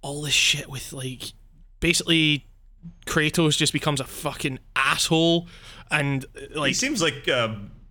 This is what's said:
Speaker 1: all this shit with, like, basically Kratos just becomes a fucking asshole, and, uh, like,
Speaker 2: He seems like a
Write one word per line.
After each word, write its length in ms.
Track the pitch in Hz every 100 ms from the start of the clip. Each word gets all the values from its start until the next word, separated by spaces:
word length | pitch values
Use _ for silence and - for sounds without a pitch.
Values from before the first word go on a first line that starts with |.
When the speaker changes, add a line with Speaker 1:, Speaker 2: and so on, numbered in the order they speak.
Speaker 1:
all 200 | 143 147
this 120 | 151
shit 340 | - - 147 -
with, 240 | 131 -
like, 300 | 139 131 127 - - - - - -
basically 680 | 165 175 - 165 156 147 - - - - 170 - -
Kratos 500 | 160 151 160 160 147
just 160 | 151
becomes 280 | 147 - 143
a 40 |
fucking 540 | 131 - 151 - 151 131 -
asshole, 720 | - 135 165 - 160 170 170 170 - - - -
and, 320 | 151 143 139 - -
uh, 220 | - 151
like, 80 | 139
Speaker 2:
He 60 |
seems 260 | 131 262 269
like 280 | 160 - -
a 280 | 131 113 107 98 - -